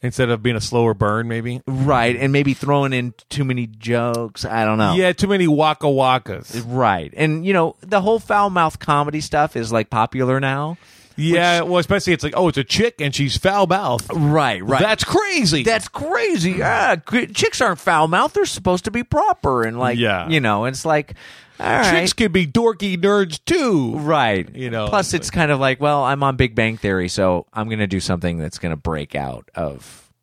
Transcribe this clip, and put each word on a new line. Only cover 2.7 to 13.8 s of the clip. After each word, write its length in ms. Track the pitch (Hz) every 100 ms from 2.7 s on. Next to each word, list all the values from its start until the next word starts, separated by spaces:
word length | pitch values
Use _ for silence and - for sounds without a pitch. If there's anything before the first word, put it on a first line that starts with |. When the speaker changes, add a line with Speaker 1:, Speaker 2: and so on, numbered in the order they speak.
| 143 139
Speaker 2:
in 220 | 131 123 - _
too 140 | -
many 220 | 135 127 120
jokes. 760 | 110 110 120 120 117 117 -
I 200 | - 113
don't 140 | 110 110
know. 160 | 107
Speaker 1:
Yeah, 180 | 180 185
too 160 | 180 196
many 180 | 202 175
waka 400 | 147 156 151 151
wakas. 800 | 135 131 127 - 92 - 113 117
Speaker 2:
Right. 460 | 127 120 92 76 -
And, 300 | 156 156 175
you 60 |
know, 240 | 190 160 -
the 200 | 175 202
whole 180 | 190 226
foul-mouthed 640 | - 208 202 180 160 -
comedy 400 | - 147 147 151
stuff 340 | 147 151 151 -
is, 140 | 113
like, 180 | 113 107
popular 500 | 117 113 127 127 131
now. 360 | 135 135 151 170 _ - _ -
Speaker 1:
Yeah, 420 | 151 170 175 175
Speaker 2:
Which 60 | 165
Speaker 1:
well, 80 | 180
especially 320 | 165 196 -
it's 100 | 170
like, 120 | 151 -
"Oh, 100 | 185
it's 120 | 139
a 40 |
chick 380 | 127 - 226 -
and 120 | 143
she's 240 | 131 139 -
foul-mouthed." 720 | 180 202 190 185